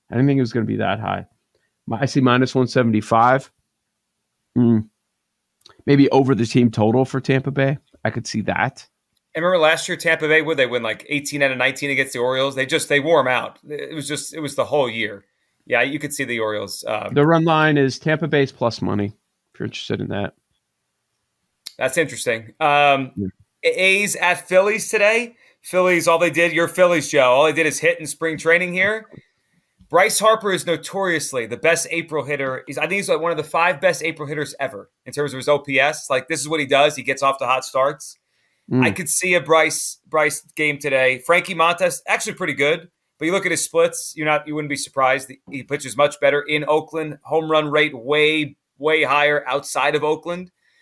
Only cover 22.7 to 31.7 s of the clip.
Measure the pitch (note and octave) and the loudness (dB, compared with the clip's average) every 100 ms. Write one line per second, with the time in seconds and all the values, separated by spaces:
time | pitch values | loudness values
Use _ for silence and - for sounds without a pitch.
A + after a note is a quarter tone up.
22.7 | D3 C#3+ C#3 B2+ G#2 F#2+ - _ _ E3 | 4 4 2 -2 -6 -8 -10 _ _ -2
23.7 | E3 F#3+ G3 G#3 - F3 F3 - F#3 G3+ | 2 2 2 0 -2 0 -2 2 2 4
24.7 | A3 - G#3+ G3+ A3+ A#3+ - _ _ - | 0 -2 2 2 2 -2 -10 _ _ -2
25.7 | F3+ F#3 F3 D#3 E3 E3+ D3+ E3+ D#3 E3 | 2 4 4 4 2 2 2 0 2 0
26.7 | - F3 E3+ - D3 B2+ C3 D#3 D3 D#3 | 4 4 2 0 2 4 6 4 2 0
27.7 | - E3 E3+ D3+ - D#3+ D3+ D#3+ E3+ F3+ | 0 0 0 -6 -6 -6 -2 2 4 2
28.7 | F3+ G3 A3 G#3+ - - _ _ _ _ | 0 -2 -2 -8 -20 -20 _ _ _ _
29.7 | _ _ E3 G#3+ - G#3+ A3 G3+ F3 F3 | _ _ 2 4 4 4 4 0 -2 -2
30.7 | D#3+ - F#3+ F#3+ D#3+ - B2+ A2+ A#2 D#3+ | -4 -6 -4 -2 -2 -2 -6 -6 -2 0